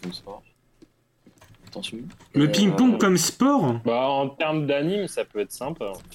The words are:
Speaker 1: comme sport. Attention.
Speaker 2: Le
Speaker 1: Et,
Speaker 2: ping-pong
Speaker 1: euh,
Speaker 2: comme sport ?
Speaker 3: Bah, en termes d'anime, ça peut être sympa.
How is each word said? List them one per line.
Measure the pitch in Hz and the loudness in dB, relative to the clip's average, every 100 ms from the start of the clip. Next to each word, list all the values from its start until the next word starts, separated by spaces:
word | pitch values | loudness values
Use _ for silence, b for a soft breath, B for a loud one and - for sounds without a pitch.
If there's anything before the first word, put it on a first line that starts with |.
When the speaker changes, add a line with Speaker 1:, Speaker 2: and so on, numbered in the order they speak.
Speaker 1:
comme | - | -14
sport. | - - - _ _ _ _ - _ _ _ _ _ - - - | -14 -16 -20 _ _ _ _ -20 _ _ _ _ _ -20 -20 -20
Attention. | - - 113 147 - _ | -14 -14 -12 -16 -18 _
Speaker 2:
Le | 139 147 | 0 2
Speaker 1:
Et, | |
Speaker 2:
ping-pong | 180 202 160 254 | 4 2 4 4
Speaker 1:
euh, | 220 | 4
Speaker 2:
comme | 208 180 | 4 2
sport ? | - - 254 285 147 117 | 0 0 2 4 2 0
Speaker 3:
Bah, | 117 117 131 | -2 0 0
en | 139 139 | 0 -2
termes | - 156 156 143 | -4 -4 -2 -2
d'anime, | 143 156 202 185 | -2 -2 -4 -4
ça | - 107 | -6 -6
peut | 107 | -6
être | 101 | -6
sympa. | - 127 165 104 92 - | -6 -10 -8 -10 -10 -14